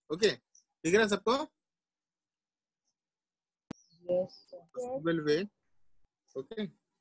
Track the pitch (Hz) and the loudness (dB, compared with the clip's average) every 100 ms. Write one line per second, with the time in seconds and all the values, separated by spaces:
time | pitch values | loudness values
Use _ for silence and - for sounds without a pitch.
0 | - 170 208 127 _ - _ _ 165 208 | -8 0 0 0 _ -20 _ _ 2 4
1 | 208 196 220 269 311 _ _ _ _ _ | 4 0 0 0 -2 _ _ _ _ _
2 | _ _ _ _ _ _ _ _ _ _ | _ _ _ _ _ _ _ _ _ _
3 | _ _ _ _ _ _ - - _ 170 | _ _ _ _ _ _ -20 -20 _ _
4 | 175 180 185 - - 175 170 - 247 180 | -2 0 -2 -8 -20 -20 -14 -10 -8 -4
5 | 165 165 151 156 208 _ _ _ - - | -2 0 2 0 -2 _ _ _ -20 -20
6 | _ _ _ 135 135 220 196 - _ _ | _ _ _ -12 -10 -10 -10 -12 _ _